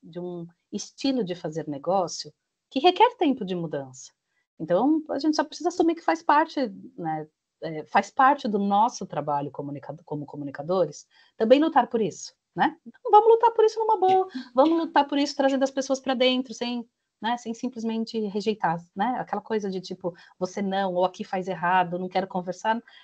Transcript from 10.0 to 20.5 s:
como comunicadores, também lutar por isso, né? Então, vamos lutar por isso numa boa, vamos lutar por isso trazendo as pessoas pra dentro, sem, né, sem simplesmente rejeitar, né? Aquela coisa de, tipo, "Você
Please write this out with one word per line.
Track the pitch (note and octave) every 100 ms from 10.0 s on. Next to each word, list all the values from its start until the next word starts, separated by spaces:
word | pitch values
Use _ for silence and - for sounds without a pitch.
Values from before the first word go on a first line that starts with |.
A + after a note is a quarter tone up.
| -
como | D3+ C#3+
comunicadores, | D3 C#3 C3+ D3+ F#3 E3+ - - _ _ _
também | A3+ C#4
lutar | D#4 D4+ A#3+
por | A#3
isso, | G3 - - - _ -
né? | A#3 - -
Então, | - B4
vamos | G#4 A4+
lutar | A4+ A#4
por | A4+ A4
isso | A4
numa | G#4+ G#4+
boa, | F#4 F#4+ F#4+ C4 -
vamos | B3 D4+ E4
lutar | E4 D4+ C#4+
por | C#4+
isso | C#4+ -
trazendo | C4+ C4+
as | C4
pessoas | C4+ C4 C4
pra | C4+
dentro, | B3+ B3+ B3+ B3+
sem, | A3 A#3+ A#3+ A#3 _ _ _
né, | G#3+ A#3+
sem | A3+
simplesmente | A3+ B3 A#3 A3+ A3+ A3+ A3+ G#3+
rejeitar, | G3+ G#3 G#3+ F3 E3+ E3+ -
né? | A3 B3+
Aquela | F3 G3+
coisa | G3+ A3 G3+
de, | F#3
tipo, | F#3 F#3 F3+ E3+ - _
"Você | F3+